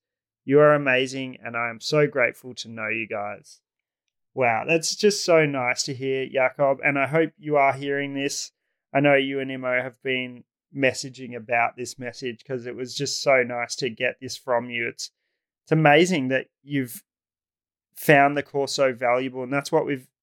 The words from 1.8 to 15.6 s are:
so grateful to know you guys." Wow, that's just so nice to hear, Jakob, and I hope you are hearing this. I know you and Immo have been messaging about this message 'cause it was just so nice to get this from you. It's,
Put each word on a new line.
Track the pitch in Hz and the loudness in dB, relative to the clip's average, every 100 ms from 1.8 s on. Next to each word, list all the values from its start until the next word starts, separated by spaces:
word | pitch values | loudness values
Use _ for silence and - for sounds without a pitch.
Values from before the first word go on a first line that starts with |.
so | - 151 147 | -2 2 2
grateful | 139 120 - 127 120 | 2 0 0 -14 -16
to | 113 | -14
know | 113 110 | -8 -6
you | 110 107 | -4 -6
guys." | 110 104 98 _ - _ _ _ _ _ _ _ | -6 -8 -10 _ -20 _ _ _ _ _ _ _
Wow, | 131 123 110 127 | -2 0 0 0
that's | 165 - | -2 -2
just | - 208 196 | 0 0 2
so | - 165 151 | 4 4 4
nice | 139 123 123 | 0 -2 -2
to | - | -4
hear, | 123 135 135 127 | -4 -4 -4 -2
Jakob, | 131 127 - 139 135 | 0 0 2 0 2
and | 143 139 | 0 0
I | 131 | 0
hope | 160 160 _ | 0 0 _
you | 147 147 | -2 2
are | 139 | 2
hearing | 135 143 143 143 | 2 -2 -4 -4
this. | 139 143 - - _ _ _ _ | -4 -4 -6 -12 _ _ _ _
I | 139 | 2
know | 143 | 4
you | 139 135 139 | 4 2 -4
and | 135 | -6
Immo | 131 127 127 | -6 -2 -2
have | 127 - | -4 -8
been | 135 127 127 123 _ _ _ | -4 -4 -4 -12 _ _ _
messaging | 139 131 123 139 127 127 120 | 2 2 2 -8 -12 -14 -12
about | 110 117 117 - | -2 0 0 -2
this | 120 - | -12 -10
message | 123 - 127 110 - | -12 -10 -10 -10 -10
'cause | 131 | -10
it | 123 | -8
was | 120 127 | -10 -10
just | 131 139 - | -8 -6 -4
so | 151 131 | 0 0
nice | 120 120 120 - | 0 -4 -8 -6
to | 131 | -8
get | 110 123 - | -4 -6 -6
this | 127 - | -12 -10
from | - 120 123 | -2 -2 -2
you. | 120 117 | -6 -6
It's, | - - _ _ _ _ _ | -8 -14 _ _ _ _ _